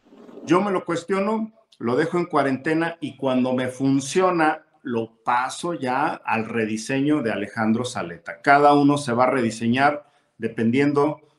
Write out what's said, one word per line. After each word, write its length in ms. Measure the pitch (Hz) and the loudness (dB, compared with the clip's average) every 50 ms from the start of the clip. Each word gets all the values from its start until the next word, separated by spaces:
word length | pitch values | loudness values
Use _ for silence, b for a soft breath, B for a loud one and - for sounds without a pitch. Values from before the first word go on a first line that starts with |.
| _ _ - - - - - - - | _ _ -20 -20 -20 -20 -20 -18 -2
yo 180 | 117 160 185 202 | 2 2 2 2
me 100 | 208 190 | 2 -2
lo 120 | 175 - | -2 -2
cuestiono, 680 | - 170 165 - - 196 190 196 214 220 226 220 220 - _ _ _ _ _ | -4 -6 -6 -4 -4 -2 -2 0 -2 -2 -2 -4 -6 -10 _ _ _ _ _
lo 160 | 117 117 123 | -2 0 0
dejo 220 | 127 165 165 - | 2 0 0 0
en 80 | 175 175 | -2 -4
cuarentena 720 | 175 - 151 135 135 131 131 - 160 160 160 165 165 165 - | 0 0 0 2 2 -2 -2 -2 -2 0 0 0 -2 -4 -8
y 160 | 151 135 - | -10 -12 -10
cuando 360 | - 135 131 127 127 123 127 127 | -4 -2 0 0 2 0 0 0
me 160 | 127 127 127 | -2 -2 -4
funciona, 960 | 127 - 139 135 135 139 135 - - 185 185 185 180 170 160 156 151 - - _ _ _ _ | -4 -2 0 0 0 0 -2 -2 0 2 2 2 2 2 2 0 0 -2 -8 _ _ _ _
lo 400 | 139 120 113 113 113 - _ _ | -6 -4 -4 -4 -6 -10 _ _
paso 520 | - 120 123 127 135 - - - 175 - | -2 -2 -2 -2 -4 -8 -8 -8 -6 -6
ya 400 | 104 127 127 123 135 147 - - - - | -4 -4 -4 -2 -2 -2 -2 -4 -6 -4
al 220 | - 110 113 107 | -4 -2 -2 -2
rediseño 720 | 110 117 117 110 107 110 107 - - 135 135 139 147 151 151 | -2 -2 -2 -2 -2 -4 -6 -4 -4 -2 0 2 2 0 0
de 120 | 127 113 104 | 0 -2 -4
Alejandro 520 | 98 104 104 - 117 110 110 113 110 - | -4 -6 -8 -4 -2 0 0 0 0 -2
Saleta. 560 | - - 104 90 85 85 82 _ - - - | -4 -6 -8 -8 -8 -12 -14 _ -16 -16 -2
Cada 320 | _ 147 139 143 147 147 147 | _ 6 6 8 8 6 6
uno 240 | 147 143 143 147 | 6 4 4 2
se 160 | 139 143 - 117 | 2 0 -2 0
va 120 | 120 127 | 2 2
a 60 | 127 | 2
rediseñar 760 | 131 135 120 113 107 - 117 113 120 131 139 147 147 147 - _ _ _ _ _ _ _ | 2 0 0 -2 -2 -2 -2 0 0 2 2 2 0 0 -10 _ _ _ _ _ _ _
dependiendo 840 | 113 113 110 - 113 113 117 135 143 143 143 143 143 151 151 - _ _ _ | -10 -8 -4 0 0 2 2 2 2 2 2 2 2 0 0 -6 _ _ _